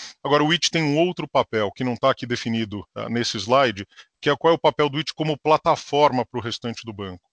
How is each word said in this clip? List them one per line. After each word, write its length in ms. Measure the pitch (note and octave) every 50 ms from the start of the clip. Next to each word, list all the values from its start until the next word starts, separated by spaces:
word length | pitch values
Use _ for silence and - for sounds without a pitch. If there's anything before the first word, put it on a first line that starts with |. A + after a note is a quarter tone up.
| - - - _ -
Agora 180 | D3 D3 D3
o 80 | D3+ D3+
it 200 | E3+ E3 - -
tem 120 | - E3
um 160 | D#3+ C#3+ C#3+ D#3
outro 300 | E3+ F3+ F3 - D3+ -
papel 420 | - C3+ A#2 - - A2 G#2 G2
que 140 | - - C3
não 120 | B2+ A#2+
tá 140 | - - C3+
aqui 160 | B2 - -
definido, 580 | A#2 A#2+ - - A#2 A2+ A2+ A2+ G#2 G2+ G2+ F2+ _ -
ah, 140 | A2 A2 A#2
nesse 300 | A#2 A#2+ A#2 - - G#2+
slide, 480 | F#2+ A2+ B2+ C3+ C#3 A#2+ G2+ F#2+ G2 - _ - - _ _ -
que 80 | - D3
é 80 | C#3+
qual 160 | - - E3
é 40 | E3
o 40 | D3+
papel 300 | - D#3 - - D3+ C#3+
do 80 | C3+ D#3
it 160 | D3+ - -
como 240 | - D#3 D#3 D3+ -
plataforma 880 | - D3+ D#3 D3 - E3+ D3+ - - - C#3+ C#3+ D3 C#3 B2 B2+ A2+
pro 140 | - - A#2+
restante 440 | A2 A#2 G#2+ - - A#2 A2 - -
do 80 | A2+
banco. 300 | G#2 G2 G2+ F#2+ F2+ F2+ _ _